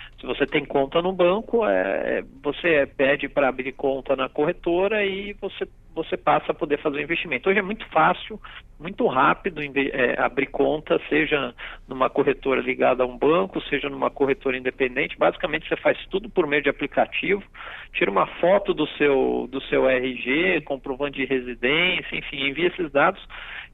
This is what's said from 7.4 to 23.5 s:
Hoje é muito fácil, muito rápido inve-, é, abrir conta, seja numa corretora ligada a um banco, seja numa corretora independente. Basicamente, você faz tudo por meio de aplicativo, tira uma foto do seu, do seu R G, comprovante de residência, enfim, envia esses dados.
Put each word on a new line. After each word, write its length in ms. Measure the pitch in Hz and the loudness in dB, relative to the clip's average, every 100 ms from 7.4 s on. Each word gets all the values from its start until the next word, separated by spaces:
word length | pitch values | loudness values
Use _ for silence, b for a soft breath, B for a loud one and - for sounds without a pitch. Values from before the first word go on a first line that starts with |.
| 190 | 2
Hoje 100 | 196 | 2
é 20 | |
muito 260 | 190 226 - | 0 -6 -2
fácil, 500 | 160 160 - - 214 B B - - | 4 4 2 -6 -14 B B -20 -16
muito 300 | 160 202 226 | -10 -2 0
rápido 560 | 127 147 170 196 156 | 4 4 2 -2 -6
inve-, 280 | 147 135 135 | -4 -2 -2
é, 260 | 139 123 131 | 2 0 2
abrir 280 | 123 139 135 | 0 0 -2
conta, 520 | - 139 151 151 165 - | 0 0 0 0 -2 0
seja 480 | 147 147 147 127 - B B - | 0 2 0 -2 -8 B B -8
numa 220 | 131 127 | -2 0
corretora 500 | - 139 127 139 127 | 2 0 0 0 0
ligada 440 | 123 127 127 127 | 0 2 2 2
a 40 | 127 | 0
um 100 | 123 | 2
banco, 440 | 135 170 190 160 - | 2 4 0 -4 -4
seja 180 | 143 143 | -4 -4
numa 220 | 135 131 | -2 -2
corretora 480 | - 139 135 135 127 | 2 0 0 -2 -2
independente. 600 | 127 - 127 123 175 - | -4 -2 -2 -2 -4 0
Basicamente, 480 | 160 - 175 156 - | 0 0 -4 -4 -4
você 120 | 165 | -2
faz 200 | 151 - - | 0 0 -2
tudo 220 | 196 220 | -6 -4
por 160 | - 160 | -2 0
meio 160 | 147 | 2
de 60 | 143 | 0
aplicativo, 760 | - 139 - 113 - - 101 - B B B B | -2 -2 0 0 0 -2 -4 -6 B B B B
tira 180 | - 175 | -2 0
uma 140 | 196 160 | 2 0
foto 480 | - 170 196 202 | 2 4 4 2
do 120 | 160 151 - | -2 -2 2
seu, 500 | 147 135 127 123 120 | 4 4 2 0 -4
do 120 | 135 | -8
seu 260 | - 143 131 | -2 2 4
R 280 | 131 131 120 | 2 0 -4
G, 440 | 113 143 185 165 | -2 0 2 0
comprovante 560 | 147 139 139 127 143 139 | -2 -6 -6 -4 -4 -4
de 80 | 131 | -2
residência, 880 | 131 123 120 123 156 180 170 - 160 | -2 -4 -2 0 2 2 0 -6 -8
enfim, 300 | - 139 139 | -8 -4 -4
envia 200 | 139 175 | 0 -2
esses 240 | 175 160 | -2 0
dados. 300 | 139 165 - - B B | 4 4 2 -8 B B